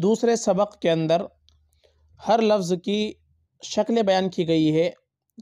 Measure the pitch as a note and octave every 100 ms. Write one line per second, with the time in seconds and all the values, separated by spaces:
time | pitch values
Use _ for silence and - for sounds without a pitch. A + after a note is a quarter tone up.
0 | F#3 A3 A#3 A3+ - F#3 G#3 - F3 E3
1 | D#3+ E3+ G3+ _ _ _ _ _ _ _
2 | _ _ - A3+ A3 G#3 E3+ F3+ - G#3
3 | G#3+ - _ _ _ _ - - G#3 A3+
4 | G3+ F#3+ F#3+ F3+ E3 E3 D#3 D#3 E3+ -
5 | _ _ _ -